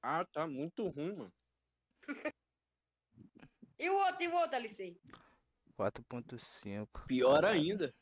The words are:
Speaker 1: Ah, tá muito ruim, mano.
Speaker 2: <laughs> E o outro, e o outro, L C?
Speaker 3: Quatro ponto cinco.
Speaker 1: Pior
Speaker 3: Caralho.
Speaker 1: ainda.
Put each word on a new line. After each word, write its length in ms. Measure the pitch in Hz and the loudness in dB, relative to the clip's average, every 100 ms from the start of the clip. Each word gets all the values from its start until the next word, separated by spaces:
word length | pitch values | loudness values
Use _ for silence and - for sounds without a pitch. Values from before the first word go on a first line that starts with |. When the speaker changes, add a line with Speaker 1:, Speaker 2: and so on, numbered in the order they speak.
Speaker 1:
Ah, 220 | 123 160 185 | 0 -2 -2
tá 200 | 147 160 | -2 -2
muito 400 | 135 160 - 202 | -2 -4 -2 -4
ruim, 260 | 143 160 202 | -2 -4 -6
mano. 180 | 98 _ _ _ _ _ _ _ | -12 _ _ _ _ _ _ _
Speaker 2:
<laughs> 320 | - 277 302 - _ _ _ _ _ _ _ - - - - _ - - | -12 -8 -8 -10 _ _ _ _ _ _ _ -20 -20 -20 -20 _ -20 -6
E 100 | 330 | 0
o 60 | 392 | 2
outro, 280 | 381 359 | 2 0
e 40 | 349 | 0
o 80 | 349 | 2
outro, 200 | 330 254 | 2 0
L 120 | 226 | -4
C? 260 | 208 185 175 - - - _ _ _ _ - | -6 -8 -10 -20 -20 -20 _ _ _ _ -2
Speaker 3:
Quatro 280 | 101 - | -2 -2
ponto 340 | 117 123 - 123 | -10 -10 -8 -8
cinco. 640 | - - 104 101 104 - - | -8 -8 -8 -8 -8 -10 -2
Speaker 1:
Pior 340 | 127 123 147 | 4 8 8
Speaker 3:
Caralho. 180 | 185 196 | 6 4
Speaker 1:
ainda. 360 | 160 202 139 - | 2 0 -4 -6